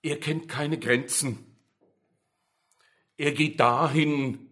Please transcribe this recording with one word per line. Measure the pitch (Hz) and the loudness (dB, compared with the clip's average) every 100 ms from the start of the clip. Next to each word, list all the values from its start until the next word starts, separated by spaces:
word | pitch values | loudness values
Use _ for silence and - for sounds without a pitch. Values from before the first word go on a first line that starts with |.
Er | 151 147 | -4 -4
kennt | 147 156 - | -2 -4 -4
keine | 127 147 160 | -6 -4 -2
Grenzen. | 117 123 139 - 143 107 - _ _ _ _ _ _ _ _ _ _ _ _ _ _ _ _ - | 2 0 2 -2 -2 -6 -12 _ _ _ _ _ _ _ _ _ _ _ _ _ _ _ _ -2
Er | 147 | -2
geht | 139 151 156 | 0 -2 4
dahin | 120 123 156 151 151 143 135 104 - | 4 4 2 2 2 0 -2 -6 -14